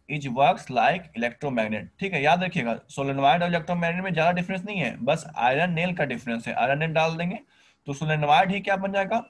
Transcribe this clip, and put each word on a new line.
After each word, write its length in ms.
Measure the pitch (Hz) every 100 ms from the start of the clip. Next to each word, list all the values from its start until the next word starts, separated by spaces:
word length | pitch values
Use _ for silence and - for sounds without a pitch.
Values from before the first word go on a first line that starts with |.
| -
is 160 | 147 135
works 360 | 120 147 190 -
like 360 | 123 120 185 175 113
electromagnet। 720 | 117 - 143 123 107 107 - -
ठीक 140 | 196
है, 80 | 165
याद 220 | 143 180
रखिएगा 300 | 185 170 117 113 -
solenoid 520 | - 139 139 139 170
और 60 | 175
electromagnet 560 | 170 165 175 170 175
में 100 | 190
ज्यादा 180 | 160 160
difference 320 | 180 180 190 196
नहीं 140 | 196
है, 160 | 127 101
बस 260 | 120 156 - -
iron 340 | 120 135 180
nail 200 | 165 180 175
का 100 | 143
difference 420 | 117 117 117 117
है। 60 |
Iron 260 | - 123 143
nail 140 | 160
डाल 220 | 156 160 165
देंगे 220 | 175 214 - _ _ _ -
तो 60 |
solenoid 580 | 135 156 156 147 156 185
ही 80 | 196
क्या 140 | 202 190
बन 140 | 196
जाएगा? 300 | 196 190 226 -